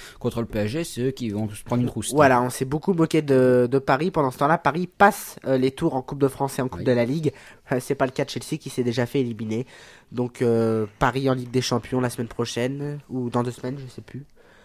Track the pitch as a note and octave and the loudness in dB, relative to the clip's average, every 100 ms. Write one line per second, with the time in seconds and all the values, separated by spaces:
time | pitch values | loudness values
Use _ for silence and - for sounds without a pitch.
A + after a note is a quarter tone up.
0 | - - B2 A#2 A2 A2 G#2 D3+ E3+ - | -8 -6 -6 -4 -6 -2 -2 -4 -6 -4
1 | C3 C3+ A#2 G2+ G#2+ G#2+ - A#2+ B2 A#2 | -4 -4 -6 -4 -4 -8 -4 -2 0 -2
2 | - C3+ C#3 B2 B2 - C3 D3+ F#3+ F3 | -2 6 6 6 2 -2 -4 -2 -2 2
3 | D#3+ D#3 D3 C3 B2+ B2 B2 C3+ C3+ C3+ | 2 2 4 6 6 6 4 2 2 0
4 | F3 E3 C3+ - D3 D#3+ C#3+ D3 F3+ - | 2 0 0 2 2 2 2 -2 -6 6
5 | G3+ - - - - C3 C3 C3 E3 C3 | 6 6 -8 -10 -2 2 2 0 -2 -2
6 | - C#3+ C#3 - C#3 - B2+ F2 B2+ A#2+ | -6 0 0 0 -4 -2 -4 -2 0 2
7 | A#2+ D#3+ D3+ - - - - B2+ - C#3 | 2 0 -2 -6 -20 -20 -4 -4 -2 -2
8 | C3+ - C#3 B2 - C3+ C3+ - A#2+ A#2 | -2 -2 -6 -6 -8 -10 -8 -4 -2 -2
9 | A#2+ C#3+ A#2+ A2 A2 A2 B2+ - - - | -2 -2 -2 -4 -6 -6 -6 -14 -20 -20
10 | _ A#2+ B2 - B2 A2+ A2+ A2+ G#2 - | _ -6 -6 -2 0 2 2 0 -2 0
11 | C3 B2+ C3+ B2+ B2 B2+ B2 A#2+ - B2+ | 0 0 0 -2 -2 -2 0 -2 -2 -2
12 | B2 - A#2 - A#2 - B2 C#3 D3 D3 | -2 -4 -10 -6 -6 -2 -4 -4 -8 -8
13 | - B2+ B2 A#2+ B2 A#2+ B2+ C#3 C3 - | -10 -6 -4 -2 -2 -4 -10 -10 -12 -16
14 | A2+ B2 C#3+ - _ - | -16 -16 -16 -20 _ -20